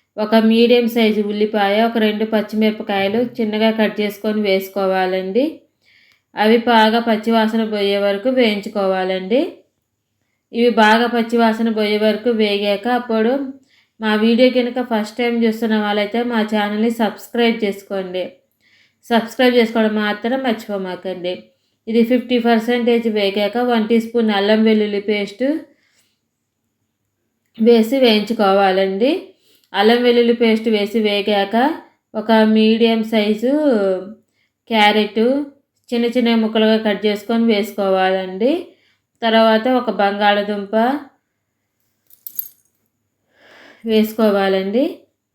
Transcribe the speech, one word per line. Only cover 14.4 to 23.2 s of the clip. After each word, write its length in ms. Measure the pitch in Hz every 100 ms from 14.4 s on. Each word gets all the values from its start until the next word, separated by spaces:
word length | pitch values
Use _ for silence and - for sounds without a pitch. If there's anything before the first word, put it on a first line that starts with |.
| 254
కనుక 380 | 247 240 240 240
ఫస్ట్ 260 | 220 214 -
టైమ్ 260 | 240 233
చూస్తున్న 340 | 226 220 226 214
వాళ్ళైతే 460 | 208 208 208 233
మా 180 | 240 233
ఛానల్ని 500 | 214 214 208 208 233
సబ్స్క్రైబ్ 720 | 226 214 - - 233 233 226
చేసుకోండి. 680 | 208 196 - 196 185 185 180 - _ _ _ _ _ _ -
సబ్స్క్రైబ్ 500 | 233 226 - 254 247
చేసుకోవడం 400 | 226 226 220 214
మాత్రం 480 | 208 208 233 269
మర్చిపోమాకండి. 1000 | 262 220 - 202 185 180 190 180 175 180 - _ _ _ -
ఇది 160 | 226
ఫిఫ్టీ 360 | 233 247 - 247
పర్సెంటేజ్ 680 | 233 226 226 240 240 233 233
వేగాక 500 | 214